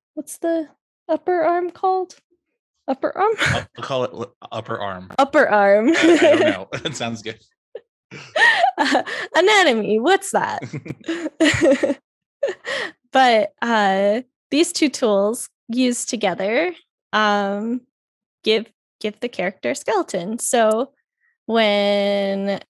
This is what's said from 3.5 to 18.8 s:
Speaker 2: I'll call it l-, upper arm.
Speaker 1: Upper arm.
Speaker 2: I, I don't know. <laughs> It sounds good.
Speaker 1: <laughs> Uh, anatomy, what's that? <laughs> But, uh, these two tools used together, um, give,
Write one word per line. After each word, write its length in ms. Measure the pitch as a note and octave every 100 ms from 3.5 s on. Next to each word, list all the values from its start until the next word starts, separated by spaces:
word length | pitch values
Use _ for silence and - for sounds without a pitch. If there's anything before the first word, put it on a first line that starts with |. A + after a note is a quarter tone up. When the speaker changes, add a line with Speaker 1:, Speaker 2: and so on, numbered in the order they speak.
| - - -
Speaker 2:
I'll 40 |
call 220 | A#2 C3
it 60 | B2
l-, 220 | G2 - _ -
upper 280 | A#2 A2 A2+
arm. 300 | G2+ F#2 F#2 -
Speaker 1:
Upper 300 | C#4 D4+ A#3+
arm. 420 | G#3 G3+ G3+ A#3+ E4
Speaker 2:
I, 220 | D#4+ D#4+
I 160 | D#4+ D#4+
don't 40 |
know. 280 | - - -
<laughs> 120 | C#3
It 120 | E3+ C3
sounds 260 | A#2 A2+
good. 160 | A2 A2 _ _ _ - - _ _
Speaker 1:
<laughs> 80 | - - - A#4 G5 F#5 -
Uh, 240 | C#4 C4+ - - -
anatomy, 640 | D4+ F#4+ G#4 E4+ A3+ G3 A3
what's 340 | C#4 F#4+ -
that? 280 | G3+ F#3+ - - D3+ - - - E4+ D#4 -
<laughs> 600 | D#4 - D4+ C4+ B3+ - _ _ _ _ C5+ - - C5+ F#4+ - _
But, 420 | C4 B3+ A3 G3+ -
uh, 580 | A#3 A3 G3+ F#3+ G3+ A3 - _ _
these 220 | C#4 E4+
two 160 | - D4+
tools 580 | - A3+ G3 G3+ B3 - _ -
used 420 | A#3+ B3+ A#3+ -
together, 640 | A3+ G3 F3 F#3+ B3 F4 E4 _ _ _
um, 680 | G#3 G#3+ G#3 G3 G3+ A3+ B3 - _ _ _ _ _
give, 220 | A3 A3 A3+ _